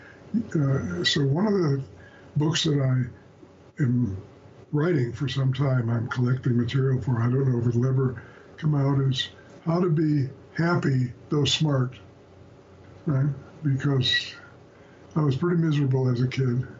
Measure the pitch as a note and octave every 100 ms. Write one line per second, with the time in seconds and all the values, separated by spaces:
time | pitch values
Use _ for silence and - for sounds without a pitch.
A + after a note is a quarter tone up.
0 | - - - A3 - D#3+ C3+ C3+ - F3
1 | B2+ D#3+ C3+ D3+ G#3+ G3+ D#3 C3+ - -
2 | - - - D3 D#3 D#3+ D#3+ C#3+ C3 B2+
3 | B2 - - - - - - - B2 B2
4 | A2 F#2+ - - - - - D3 E3+ D#3+
5 | A#2+ - C#3 C#3 C3 B2+ C#3+ B2+ A2+ A#2
6 | A2 B2+ B2 B2+ - A#2+ A#2+ C3+ C3 C3
7 | C#3 A2+ A#2+ C3 C3+ A#2+ A#2 A#2 C3 C3
8 | B2+ - - - - - D3+ C#3+ C3+ C3+
9 | C3+ C3 - - - - D#3+ E3+ F3+ D#3
10 | D#3 D3 B2 - - - E3+ E3+ E3 C3
11 | B2 - - D3+ C#3 - D#3 C3 B2 -
12 | - - - - - - - - - -
13 | E3 C3+ D3 C#3 - - D3+ C3+ C#3+ C3+
14 | C3 - - - - - - - - -
15 | - D#3+ D3 C3 F3 F3 D#3+ D3 C3+ C3
16 | B2+ A#2+ B2+ - B2+ B2 -